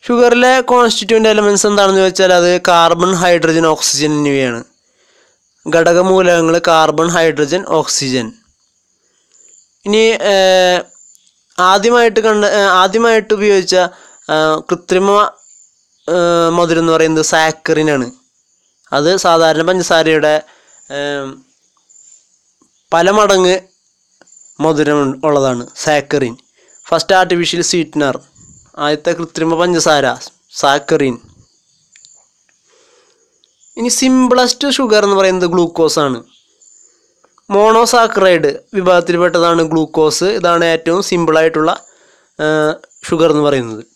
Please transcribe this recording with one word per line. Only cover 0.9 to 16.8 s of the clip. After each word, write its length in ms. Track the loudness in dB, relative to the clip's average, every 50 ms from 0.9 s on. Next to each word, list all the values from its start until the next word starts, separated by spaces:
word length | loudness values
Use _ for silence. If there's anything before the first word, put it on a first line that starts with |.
| 0 -4 -4 0 0 2 2 2
എലമെന്റ്സ് 380 | 2 2 2 0 0 0 0 0
എന്താണെന്ന് 340 | 0 2 2 2 2 2
വെച്ചാൽ 320 | 0 0 0 0 2 2 4
അത് 280 | 2 2 2 0 0
കാർബൺ, 520 | 0 2 2 4 4 2 2 0 0 -2 0
ഹൈഡ്രജൻ, 520 | 0 0 2 2 2 2 0 0 2 2
ഓക്സിജൻ 460 | 0 0 0 -2 -4 -4 -2 -2 -2
എന്നിവയാണ്. 520 | -2 -2 -2 -2 -2 -2 -2 -4 -4 -8 -12 _ _ _ _ _ _ _ _ _ _ _ _ _ _ _ _ _ _ _ _ -2
ഘടകമൂലകങ്ങൾ 920 | 0 2 2 2 2 2 2 2 2 2 2 2 2 2 2 0 0 0 0 2
കാർബൺ, 420 | 2 2 2 0 0 0 -2 -2
ഹൈഡ്രജൻ, 560 | 0 0 0 0 0 -2 -4 -2 -2 -6 -4 -2
ഓക്സിജൻ. 640 | -2 -2 -2 -2 -6 -6 -4 -4 -4 -4 -4 -6 -12 _ _ _ _ _ _ _ _ _ _ _ _ _ _ _ _ _ _ _ _ _ _ _ _ _ _ _ _ _ _
ഇനി, 120 | -2 0 2
ഏഹ്, 840 | 2 2 0 0 0 0 2 2 2 4 4 4 2 2 0 -2 -4 _ _ _ _ _ _ _ _ _ _ _ _ _ _ -2
ആദ്യമായിട്ട് 600 | 0 2 2 2 2 2 2 2 2 2 0 0
കണ്ട, 260 | 0 0 0 0 0
ഏഹ്, 240 | 0 0 0 0 2
ആദ്യമായിട്ട് 640 | 2 2 0 0 0 0 0 2 2 0 0 0 -2
ഉപയോഗിച്ച, 420 | 0 2 2 2 0 0 0 0
ഏഹ്, 880 | 0 0 0 -4 -14 -20 -20 _ _ _ -4 -2 0 0 0 0 -2 -4 -6
കൃത്രിമ, 400 | -8 -8 -4 -2 -2 0 2 2 2 2 2 0 -4 _ _ _ _ _ _ _ _ _ _ _ _ _ _ -4
ഏഹ്, 420 | -2 0 0 0 2 2 0 0
മധുരം 280 | 2 0 0 0 0
എന്ന് 140 | 0